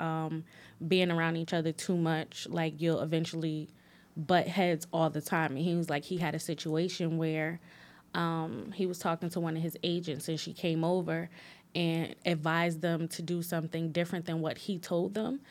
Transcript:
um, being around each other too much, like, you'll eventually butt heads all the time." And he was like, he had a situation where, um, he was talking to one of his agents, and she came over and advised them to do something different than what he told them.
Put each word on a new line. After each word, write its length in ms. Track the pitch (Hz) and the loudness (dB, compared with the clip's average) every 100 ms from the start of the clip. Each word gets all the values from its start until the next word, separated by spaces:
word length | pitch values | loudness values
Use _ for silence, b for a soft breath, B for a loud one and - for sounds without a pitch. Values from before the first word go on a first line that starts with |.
um, 440 | 165 160 160 160 165 B B B 165 | -2 0 -2 -4 -8 B B B 2
being 240 | 185 180 | 4 4
around 260 | 170 165 165 | 4 2 2
each 160 | 165 | 0
other 200 | 175 160 | 0 0
too 240 | 160 - 175 | -2 0 2
much, 500 | 165 160 - - - | 4 2 -2 -8 -4
like, 320 | 170 160 151 | 0 0 0
you'll 200 | 165 160 | 2 2
eventually 680 | 151 165 165 165 160 156 156 b b b b - | 2 0 0 -2 -2 -2 -6 b b b b -8
butt 300 | 151 180 170 | 4 4 4
heads 400 | 175 175 160 - | 2 4 2 0
all 180 | 165 160 | 2 2
the 100 | 208 | 2
time." 360 | - 170 160 135 | 0 2 2 2
And 80 | |
he 100 | 175 | 2
was 160 | 170 160 | 2 2
like, 140 | 147 | -2
he 120 | 151 180 | -2 -2
had 160 | 165 156 | 0 -2
a 20 | |
situation 800 | - 156 165 156 180 175 170 160 | -4 -4 0 0 0 0 0 0
where, 400 | 160 156 156 170 B B B B - | 0 0 -2 -4 B B B B -8
um, 560 | 175 170 165 165 127 - | -2 0 0 -4 -6 -8
he 120 | 196 185 | -2 -2
was 120 | 175 | 0
talking 280 | 180 165 175 | 0 0 -2
to 100 | 175 | -2
one 160 | 170 160 | -2 0
of 60 | |
his 140 | 165 - | -4 -2
agents, 460 | 170 175 175 143 165 | -2 -2 -2 -4 -2
and 100 | 156 | -4
she 120 | - | -4
came 280 | - 175 160 | -4 0 2
over 440 | 165 185 170 165 170 B B B B | 2 2 0 -2 -4 B B B B
and 420 | 175 170 165 165 - - | 0 2 2 -2 -2 0
advised 540 | 165 156 165 175 160 | 0 2 4 2 2
them 260 | 170 165 165 | 0 0 -2
to 160 | - | -4
do 200 | 170 175 | -4 -2
something 500 | 170 170 160 165 165 | -2 -2 -2 -2 0
different 320 | 160 170 180 | 0 0 -2
than 160 | 170 165 | -2 -2
what 180 | 156 - | -2 -4
he 180 | - 185 | -4 -4
told 360 | - 175 190 | 0 0 0
them. 240 | 208 220 277 B | 0 -2 -4 B